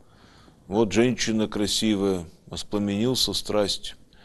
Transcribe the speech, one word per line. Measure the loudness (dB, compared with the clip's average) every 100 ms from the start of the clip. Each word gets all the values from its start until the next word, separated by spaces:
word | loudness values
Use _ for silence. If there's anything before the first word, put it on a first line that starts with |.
| -20 -20 -20 -20 -20 -20 -2
Вот | 0 2
женщина | 4 2 2 0 0 0
красивая, | 0 -2 0 2 2 2 0 -6 -16 -12
воспламенился | -12 -4 -2 0 0 0 0 0
страстью. | -2 0 0 2 -2 -8 -16 -20 -20